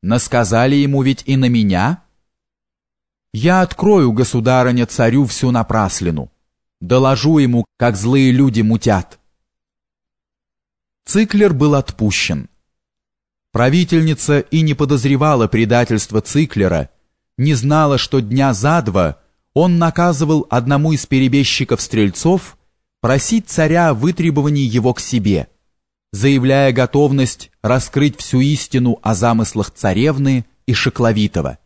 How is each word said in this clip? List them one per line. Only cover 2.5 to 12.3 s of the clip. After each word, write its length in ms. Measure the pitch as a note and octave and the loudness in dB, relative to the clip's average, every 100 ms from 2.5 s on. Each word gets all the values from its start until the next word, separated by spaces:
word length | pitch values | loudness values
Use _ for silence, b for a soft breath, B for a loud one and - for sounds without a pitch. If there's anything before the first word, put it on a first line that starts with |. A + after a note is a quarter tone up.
| _ _ _ _ _ _ _ _ | _ _ _ _ _ _ _ _
Я 300 | G#2+ D3 F#3 | -2 0 2
открою, 500 | F3+ - F#3+ G3+ C3 | 0 0 2 4 2
государыня, 760 | A2 B2+ B2 A#2 B2+ B2 B2 A#2 | 2 -2 0 0 2 2 0 -2
царю 400 | - A#2 B2+ C3 | 0 0 2 0
всю 240 | - C3 | -2 -2
напраслину, 800 | B2 A2 A2 G2 - F2+ D2+ C2 _ _ _ _ _ | -2 -2 -2 -2 -2 -4 -4 -8 _ _ _ _ _
доложу 580 | F2 B2+ C3 C3 C#3 D#3 | 0 2 2 2 2 2
ему, 260 | C3+ A#2+ A2 _ | 2 0 -2 _
как 200 | A#2+ G2+ | -2 0
злые 340 | A2 C3+ C3 | 0 2 4
люди 300 | B2+ C#3 A2+ | 4 2 2
мутят». 560 | A2 A2+ - G2 F2 - _ _ _ _ _ _ _ _ _ _ _ _ _ _ _ _ _ _ | 0 0 0 0 -2 -16 _ _ _ _ _ _ _ _ _ _ _ _ _ _ _ _ _ _
Циклер 480 | - G3 A3 G#3 G#3 | -4 -2 0 2 2
был 220 | C#3 D3 | 2 2
отпущен. 760 | C#3+ - - G#2+ - - | 0 -2 -4 -2 -2 -4